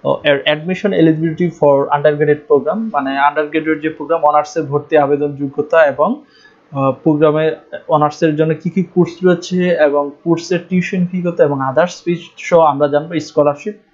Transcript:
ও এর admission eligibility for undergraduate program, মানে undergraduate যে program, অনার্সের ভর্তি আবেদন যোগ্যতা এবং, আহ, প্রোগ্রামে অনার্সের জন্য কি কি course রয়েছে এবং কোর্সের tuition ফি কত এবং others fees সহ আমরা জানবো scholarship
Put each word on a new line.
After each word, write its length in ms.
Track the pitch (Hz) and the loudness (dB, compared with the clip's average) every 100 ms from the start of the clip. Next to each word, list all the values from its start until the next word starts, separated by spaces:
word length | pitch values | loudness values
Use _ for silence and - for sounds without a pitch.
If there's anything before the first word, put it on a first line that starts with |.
| 139 | -2
ও 20 | 139 147 | -2 0
এর 80 | 143 151 | 0 0
admission 440 | 151 165 185 202 190 | -4 -4 -4 -2 2
eligibility 480 | 160 156 165 160 175 - | 2 2 -4 -2 -4 2
for 160 | 147 139 139 147 | 2 2 2 0
undergraduate 460 | 151 147 151 147 - | 0 0 0 0 2
program, 280 | 143 143 190 226 | 0 2 -4 -4
মানে 160 | 147 135 139 143 | -4 -4 0 0
undergraduate 500 | 147 151 156 156 156 | 0 -2 -4 -2 -4
যে 60 | 156 156 | -4 -8
program, 220 | 143 165 147 | -4 0 2
অনার্সের 340 | 147 147 165 143 | 2 0 -6 -4
ভর্তি 240 | 143 143 151 | -4 0 0
আবেদন 260 | 139 143 147 139 | 2 0 -2 -4
যোগ্যতা 380 | 143 139 147 165 151 | -6 -6 0 2 2
এবং, 160 | 135 170 285 | 2 -2 -2
আহ, 760 | _ _ _ _ _ 139 135 127 | _ _ _ _ _ -2 -2 0
প্রোগ্রামে 400 | 165 147 156 151 156 - _ - - 156 | 0 2 2 2 -2 -4 _ -16 -2 0
অনার্সের 360 | 147 - 165 151 | 0 0 -2 0
জন্য 140 | 160 156 | 0 -2
কি 60 | 180 | -2
কি 80 | 190 175 | -4 -2
course 180 | 180 170 - 180 | 0 0 0 0
রয়েছে 320 | 175 - 180 180 165 151 | 0 -2 -2 0 2 2
এবং 140 | 143 143 139 | 2 -4 -6
কোর্সের 360 | 170 165 - 175 175 | -2 -2 0 -6 0
tuition 340 | 185 175 185 175 | -2 -2 -4 -2
ফি 100 | 185 175 | -2 -4
কত 120 | 175 151 | 0 0
এবং 100 | 139 131 | 2 -2
others 240 | 139 175 - | 0 -2 -4
fees 160 | 170 170 - - - | -6 -6 -8 -16 0
সহ 120 | 170 156 | 4 4
আমরা 140 | 139 147 | 2 0
জানবো 180 | 143 160 170 151 | 0 -2 -8 -4
scholarship 460 | - 147 143 214 208 _ | 0 0 0 -10 -12 _